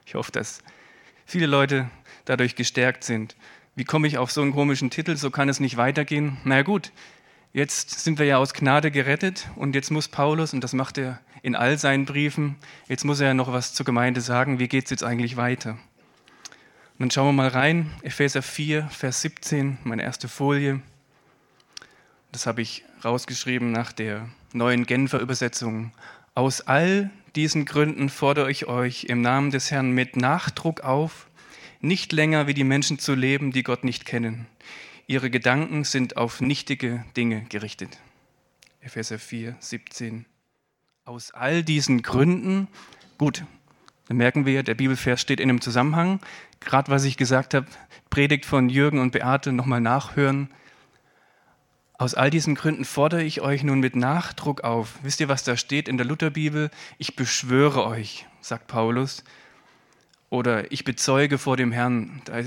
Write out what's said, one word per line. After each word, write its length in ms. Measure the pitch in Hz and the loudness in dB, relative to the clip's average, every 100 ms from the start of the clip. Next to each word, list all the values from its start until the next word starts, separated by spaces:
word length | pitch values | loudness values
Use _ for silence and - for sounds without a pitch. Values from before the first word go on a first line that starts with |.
| - | -10
Ich 80 | - | -8
hoffe, 160 | - | -6
dass 300 | 120 110 - - - - - - _ | -6 -8 -10 -20 -20 -20 -20 -20 _
viele 220 | - 175 156 | -8 -2 2
Leute 420 | 139 139 139 123 - - - | 4 4 2 -2 -8 -20 -10
dadurch 320 | - 123 123 - | -2 2 2 0
gestärkt 480 | 117 127 127 - | -2 2 2 0
sind. 320 | - 110 110 - - - _ - | -2 -4 -4 -12 -20 -20 _ -8
Wie 80 | |
komme 240 | - 156 151 | -2 2 2
ich 100 | 127 | 0
auf 140 | 123 | -2
so 100 | 147 | 0
einen 100 | 143 | 0
komischen 380 | 139 143 131 127 | 2 2 2 -2
Titel, 260 | - 160 147 | -2 -4 -2
„So 140 | 139 | -2
kann 180 | 143 139 | 0 0
es 120 | 135 | 0
nicht 160 | 135 120 | -2 0
weitergehen“? 640 | 123 147 143 147 147 135 | 0 0 0 0 -2 -2
Na 140 | 135 135 | 2 2
ja, 60 | |
gut, 280 | 139 208 - - - - _ _ _ | 4 0 -4 -18 -20 -20 _ _ _
jetzt 380 | 135 147 - - - | -4 -2 -4 -6 -4
sind 160 | 165 151 | -2 2
wir 80 | 143 | 4
ja 120 | 135 | 4
aus 140 | 139 | 2
Gnade 380 | - 147 147 151 | 2 4 4 4
gerettet 580 | 143 131 147 190 185 - | 2 0 0 0 -4 -10
und 200 | - 139 135 | -6 -2 -2
jetzt 140 | - | -2
muss 160 | 156 - | -2 -2
Paulus, 440 | - 143 160 156 | 0 0 2 -2
und 120 | 135 | -4
das 80 | 123 | -2
macht 260 | 131 131 143 | -2 -2 -4
er 220 | 127 123 _ - | -6 -8 _ -10
in 120 | 127 | -4
all 240 | 117 120 147 | 0 2 2
seinen 280 | 143 135 139 | 2 2 0
Briefen, 500 | 143 147 156 147 139 - - - | -2 -2 -2 -4 -6 -14 -18 -8
jetzt 160 | 131 | -4
muss 160 | 143 143 | -2 2
er 80 | 139 | 4
ja 60 | |
noch 180 | 131 127 | 2 2
was 200 | 123 - | -2 -4
zur 120 | - 135 | -4 0
Gemeinde 340 | 120 123 123 | 2 2 0
sagen, 380 | 120 123 135 127 | 0 0 2 0
wie 100 | 123 | 0
geht's 220 | 135 - | 0 -2
jetzt 140 | 131 | -4
eigentlich 320 | 120 120 120 123 | -2 -2 -2 -2
weiter? 360 | 123 123 110 | -2 -2 -6
Und 80 | 113 - _ _ _ _ - - - _ _ - - | -10 -14 _ _ _ _ -20 -20 -20 _ _ -16 -6
dann 120 | 127 | -2
schauen 160 | 143 139 | 2 4
wir 40 | |
mal 160 | 139 131 | 4 4
rein, 420 | 127 143 170 156 - | 4 4 4 0 -6
Epheser 400 | 143 - 143 135 | -6 0 0 0
vier, 460 | - - 151 151 151 | -4 -4 -2 -2 -2
Vers 340 | - 135 - | -4 -4 -4
siebzehn, 560 | 160 - - 147 139 135 | -6 -6 -2 0 0 -2
meine 180 | 123 113 | -4 -4
erste 240 | 120 - 123 | -4 -6 -10
Folie. 540 | - 143 143 143 135 - _ _ _ _ _ _ _ _ - - _ _ _ _ | -2 2 2 2 -2 -6 _ _ _ _ _ _ _ _ -20 -20 _ _ _ _
Das 140 | 120 120 | -8 -4
habe 160 | 113 | -4
ich 220 | 110 - - - | -4 -8 -16 -8
rausgeschrieben 640 | 113 123 - 127 131 123 120 | -2 -2 -2 -6 -2 -2 0
nach 220 | 113 113 | -2 -4
der 360 | - 110 104 117 - - | -6 -6 -6 -10 -18 -10
neuen 340 | 120 120 123 120 | 0 2 2 2
Genfer 340 | 123 135 139 | 2 2 0
Übersetzung. 720 | 127 127 120 - 117 110 113 - - - _ | -2 -2 -2 -4 -6 -6 -8 -12 -20 -20 _
„Aus 260 | 120 135 - | 0 0 0
all 500 | - 139 175 196 196 - _ | 2 4 4 2 0 -6 _
diesen 300 | 151 151 156 | -2 0 0
Gründen 440 | 143 147 151 139 139 | 0 2 2 2 -2
fordere 420 | - 139 143 135 | 2 2 4 2
ich 160 | 139 - | -2 -2
euch 380 | 123 123 120 | 0 -2 -2
im 160 | - 120 | -2 0
Namen 300 | 120 135 143 | 2 4 2
des 200 | 131 - | 0 -2
Herrn 200 | 143 131 | 0 2
mit 240 | 127 127 127 | 2 0 0
Nachdruck 640 | 127 175 - - 165 160 | 2 2 -2 -4 -4 -4
auf, 460 | 131 139 160 - - _ - - - - | 0 0 -2 -6 -20 _ -20 -20 -20 -6
nicht 320 | 147 190 - | -2 -2 0
länger 340 | 156 156 156 143 | 2 2 2 2
wie 80 | |
die 100 | 139 | 2
Menschen 340 | 135 139 143 143 | 2 2 0 -2
zu 160 | - | 0
leben, 360 | 135 131 139 139 | 0 2 0 0
die 100 | 127 | -2
Gott 200 | 123 120 | -2 -2
nicht 220 | 127 - | -2 -4
kennen. 420 | - 120 117 117 113 _ - - - - - | -4 -4 -4 -6 -12 _ -20 -20 -20 -16 -4
Ihre 240 | 131 127 | -2 0
Gedanken 520 | 120 123 139 160 151 | 2 4 4 2 -2
sind 340 | 139 135 123 - | -2 0 0 0
auf 240 | 117 - | -2 0
nichtige 640 | 131 143 - 135 123 120 113 127 | -2 0 -2 -4 -4 -4 -6 -2
Dinge 300 | 117 110 113 | 0 -2 -4
gerichtet.“ 500 | 104 104 - 92 - - _ _ _ _ _ _ _ | -8 -8 -10 -14 -14 -20 _ _ _ _ _ _ _
Epheser 380 | 127 113 110 110 | -14 -10 -8 -10
vier, 380 | - 120 113 120 | -12 -10 -10 -12
siebzehn. 640 | - 120 - - 117 113 117 _ _ _ _ _ _ _ | -12 -14 -14 -12 -10 -12 -14 _ _ _ _ _ _ _
„Aus 280 | - 120 - | -18 -16 -16
all 320 | 120 131 170 | -4 0 0
diesen 380 | 160 151 139 123 | 2 2 4 2
Gründen“, 640 | - 123 160 185 185 190 190 - - - - - | 2 4 4 4 0 -2 -2 -10 -20 -20 -14 -2
gut, 260 | 156 - 160 - _ _ _ _ - | 0 0 -8 -20 _ _ _ _ -4
dann 120 | 123 | 2
merken 280 | 123 147 135 | 2 4 2
wir, 160 | 135 | 2
der 120 | 123 | 0
Bibelvers 460 | 113 131 131 131 123 | 0 2 2 0 0
steht 200 | - 135 | 0 0
in 80 | 131 | 2
einem 120 | 123 | 2
Zusammenhang. 600 | 127 120 143 160 175 190 - - - - | 2 2 2 2 2 0 -6 -20 -20 -16
Gerade 320 | - 135 139 | 0 0 4
was 120 | 139 | 2
ich 120 | 135 131 | 2 0
gesagt 380 | 123 131 135 | 2 2 2
habe, 120 | 139 131 - - - - | -2 -2 -10 -20 -20 -4
Predigt 380 | 143 143 143 - | 0 2 2 2
von 220 | 139 123 | 2 4
Jürgen 320 | 135 147 147 | 4 4 4
und 100 | 127 | 0
Beate, 420 | - 123 139 143 | 0 2 0 0
nochmal 280 | 127 127 120 | -2 0 2
nachhören. 680 | 117 135 - 143 139 139 139 - - _ _ _ _ _ _ _ _ _ _ _ _ - | 2 0 0 0 2 0 -4 -12 -20 _ _ _ _ _ _ _ _ _ _ _ _ -4
„Aus 160 | 127 | -2
all 160 | - 139 | 2 2
diesen 240 | 160 151 | 2 2
Gründen 320 | 139 156 151 135 | 0 0 -2 -2
fordere 360 | 147 151 170 | 2 2 2
ich 200 | 156 - | -2 -2
euch 200 | 139 139 | -2 0
nun 160 | 143 135 | 2 2
mit 160 | 131 | 2
Nachdruck 720 | 127 123 165 - - 151 139 | 2 2 0 -2 -6 -4 -2
auf.“ 300 | 117 117 110 - | -2 -2 -4 -8
Wisst 180 | 135 - | -6 -2
ihr, 80 | 143 | 0
was 160 | 135 | 0
da 140 | - 120 | -2 -2
steht 280 | - 139 - | -2 -4 -2
in 120 | 127 | -2
der 80 | 123 | -2
Lutherbibel? 640 | 156 160 156 151 151 151 - - - | -2 -2 -2 -2 -2 -4 -6 -18 -12
„Ich 180 | - | -8
beschwöre 680 | - 120 - 127 131 147 135 | -4 -2 -2 2 4 4 4
euch“, 420 | 107 113 104 - - _ | 0 -2 -8 -12 -18 _
sagt 280 | - 117 - | -10 -10 -6
Paulus. 540 | 120 113 120 135 - - - - _ _ _ _ _ _ _ - | -2 0 0 -2 -6 -18 -20 -20 _ _ _ _ _ _ _ -6
Oder 420 | 123 120 110 - | -2 2 0 -2
„ich 120 | 139 | -6
bezeuge 520 | - 117 - 135 143 139 | -6 -2 2 4 4 2
vor 220 | 139 131 | 0 2
dem 140 | 120 | 2
Herrn“. 500 | 120 123 120 107 139 | 0 0 0 -4 -10
Da 180 | - 120 | -10 -8